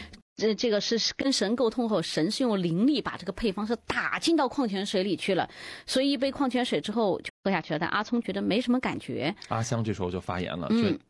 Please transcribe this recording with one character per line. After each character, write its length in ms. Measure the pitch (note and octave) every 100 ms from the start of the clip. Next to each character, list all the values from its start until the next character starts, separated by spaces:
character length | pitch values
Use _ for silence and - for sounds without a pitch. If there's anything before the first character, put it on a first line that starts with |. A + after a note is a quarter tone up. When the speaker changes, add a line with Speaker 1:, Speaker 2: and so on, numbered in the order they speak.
| - - _ -
Speaker 1:
这， 180 | G#3+ G#3
这 160 | B3
个 100 | G#3
是 160 | - A#3 - -
跟 160 | C4+
神 240 | C4 G3 A#3+
沟 140 | A#3
通 180 | A3 A#3
后， 140 | G3+
神 300 | E3+ - F#3+
是 100 | -
用 180 | B3+ G3
灵 280 | F3 E3 B3+
力 120 | C4+
把 160 | D#3+ -
这 100 | F3
个 40 |
配 180 | - A3+
方 160 | F#3+ G#3
是 80 | A#3+ -
打 320 | A#3+ E3+ -
进 180 | - E4
到 120 | B3+
矿 200 | - A#3+
泉 160 | F#3+
水 200 | G3+ G3
里 120 | G3 D#3
去 200 | - F3+
了， 120 | - - - - -
所 160 | C4
以 80 | C#4
一 80 | C#4
杯 140 | C4+
矿 180 | C4 C4+
泉 160 | B3 B3
水 160 | -
之 100 | -
后 300 | G#3+ G#3+ E3
就 80 | - -
喝 80 | G3+
下 100 | F#3
去 120 | -
了。 60 | D#3
但 80 | F3
阿 120 | G3+
聪 180 | G#3+ A#3+
觉 100 | A3+
得 80 | F#3+
没 180 | G3+ G3
什 120 | B3
么 80 | B3
感 200 | G#3+ -
觉。 360 | - A#2 C#3 G#3+ -
Speaker 2:
阿 120 | A2+
香 220 | A2+ A#2
这 100 | A2
时 80 | G2
候 80 | F2+
就 100 | F2+
发 220 | - F2+
言 160 | F2+ F2+
了， 100 | -
Speaker 1:
嗯。 100 | A3+
Speaker 2:
说 180 | G#3+ -